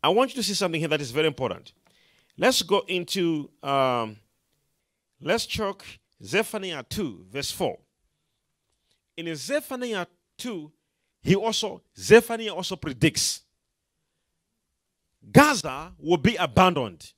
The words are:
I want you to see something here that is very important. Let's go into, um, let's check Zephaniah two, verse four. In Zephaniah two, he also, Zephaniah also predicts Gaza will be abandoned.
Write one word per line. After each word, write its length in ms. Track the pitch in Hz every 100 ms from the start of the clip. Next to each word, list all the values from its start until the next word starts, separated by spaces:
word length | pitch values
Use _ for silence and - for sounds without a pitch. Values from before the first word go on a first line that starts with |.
I 60 | 143
want 200 | 196 262
you 60 | 269
to 60 |
see 120 | 190
something 260 | 190 185 165
here 80 | 156
that 120 | 151
is 100 | 139
very 160 | 127 156
important. 460 | 135 127 90 - _ _ _ _ _ _ -
Let's 260 | 220 262
go 220 | 170 196 -
into, 640 | 180 175 196 170 156 139 _
um, 540 | 139 139 131 120 110 104 _ _ _ _ _ _ _ _ _ _
let's 240 | 147 220
check 400 | - - 208 - - - _ _
Zephaniah 640 | 98 170 220 214 190 156 120
two, 380 | - 165 90 92
verse 220 | 120 -
four. 280 | - 156 - _ _ _ _ _ _ _ _ _ _ _ _ _ -
In 180 | 165
Zephaniah 720 | 156 139 285 - 254 247 208 175 _ _ -
two, 320 | 254 196 151 _ _ _ _ _
he 140 | -
also, 480 | 196 220 220 214 - _ -
Zephaniah 560 | 92 226 233 233 220
also 220 | 170 180 185
predicts 680 | 156 123 - - - - _ _ _ _ _ _ _ _ _ _ _ _ _ _ _ _ _ _ 107
Gaza 640 | 101 294 247 156 131 165 -
will 180 | 151 175
be 200 | 165 208
abandoned. 760 | 170 120 185 165 117 85 -